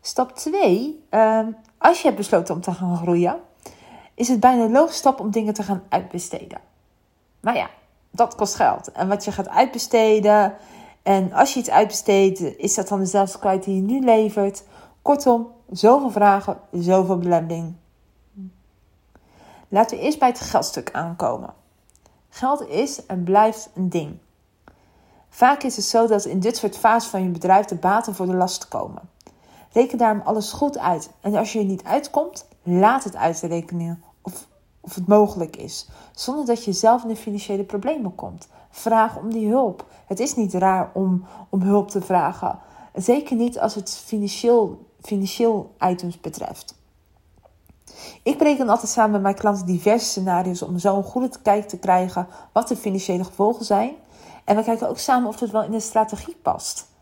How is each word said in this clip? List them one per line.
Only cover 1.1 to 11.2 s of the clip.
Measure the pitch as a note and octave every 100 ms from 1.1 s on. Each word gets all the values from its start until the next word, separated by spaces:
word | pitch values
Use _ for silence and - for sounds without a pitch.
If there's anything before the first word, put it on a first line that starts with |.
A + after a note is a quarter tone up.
| G#3+ A3 A3 A3 A3 _ _
als | - E4+
je |
hebt | D#4 G3+
besloten | G3+ F#3+ F3 D#3+
om |
te | F3+
gaan | F3+ F3+ F3
groeien, | E3+ E3+ F3 E4+ - _ - - - - - -
is | A#3+
het | B3
bijna | B3 B3+
een | A3+
logische | B3 E4 -
stap | C#4 C4
om | G3+
dingen | G#3+ G#3+
te | G#3+
gaan | G3 G3 -
uitbesteden. | F3 F#3 F3 - - - - _ _ _ _ _ _ _ _
Maar | - B3
ja, | F2 - _ _ _
dat | F#3 A#3 -
kost | G#3 -
geld. | D3+ - -
En | - F#3+
wat | G3+ G#3
je |
gaat | G3+ F#3+
uitbesteden | - B3+ A#3+ - A#3 A3 G#3+ G#3 G#3 G3+ G#3 - - - _
en | - G3